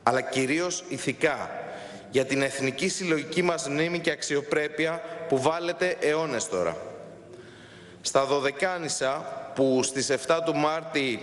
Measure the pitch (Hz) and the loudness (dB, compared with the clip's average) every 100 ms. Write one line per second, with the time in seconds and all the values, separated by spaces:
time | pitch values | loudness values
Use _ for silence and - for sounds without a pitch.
0 | - 131 127 127 131 151 175 175 - 131 | 4 2 0 0 2 2 0 -4 -6 -6
1 | - 127 156 131 90 - - - - - | -4 0 0 0 -6 -8 -10 -10 -12 -14
2 | - 127 131 139 139 - 131 131 185 - | -2 0 2 2 0 0 -2 0 -2 0
3 | 185 156 139 - 180 165 160 143 165 175 | 0 0 0 2 2 2 0 0 0 0
4 | 160 147 - 143 143 151 147 - 160 165 | 0 -2 0 -2 2 0 0 0 0 0
5 | - - - 135 139 165 170 175 185 180 | -6 -10 0 2 4 2 -2 0 0 2
6 | 160 151 160 120 107 92 85 82 - - | 2 2 0 -2 -2 0 0 -2 -8 -12
7 | - - - - - - - - - - | -16 -18 -18 -18 -18 -20 -20 -20 -20 -10
8 | - 135 135 143 139 139 190 180 156 - | 0 2 4 4 2 0 -2 0 -4 -2
9 | 131 139 - - - - 135 127 123 135 | 0 -2 -4 -10 -10 2 4 4 2 0
10 | 127 131 - 165 165 147 151 160 160 151 | 0 0 2 2 2 2 2 0 -2 -2
11 | 135 110 | 0 -2